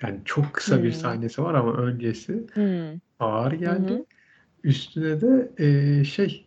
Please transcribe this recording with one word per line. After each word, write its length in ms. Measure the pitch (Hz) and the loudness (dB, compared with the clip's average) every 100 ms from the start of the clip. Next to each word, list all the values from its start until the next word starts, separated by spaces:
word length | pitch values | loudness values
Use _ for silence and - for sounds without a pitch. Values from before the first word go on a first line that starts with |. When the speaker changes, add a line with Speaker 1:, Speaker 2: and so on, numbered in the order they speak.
Speaker 1:
Yani 180 | 110 98 - | -8 -8 -4
çok 280 | 147 147 | -2 0
kısa 300 | - - 131 | -2 0 2
bir 80 | 117 | 2
Speaker 2:
Hı. 40 | 160 | -2
Speaker 1:
sahnesi 480 | 123 117 113 - | -4 -4 -6 -4
var 100 | 165 | 0
ama 200 | 147 117 120 | 2 2 0
öncesi 640 | 123 120 117 107 - 214 226 | -2 -2 -4 -4 -6 -8 -4
Speaker 2:
Hı. 460 | 208 202 180 160 165 _ - | -2 0 0 -6 -12 _ -4
Speaker 1:
ağır 320 | 113 110 127 | -2 0 -2
Speaker 2:
Hı 40 | 160 | -2
hı. 20 | |
Speaker 1:
geldi. 480 | 175 190 190 240 - _ _ _ _ _ | -2 0 0 -2 -6 _ _ _ _ _
Üstüne 580 | 143 131 - 160 160 156 | 0 0 -2 -4 -2 2
de, 300 | 240 262 - - | 4 4 2 0
e, 460 | 147 139 143 143 | 4 4 4 4
şey, 420 | 139 - 190 - | 2 0 -2 -2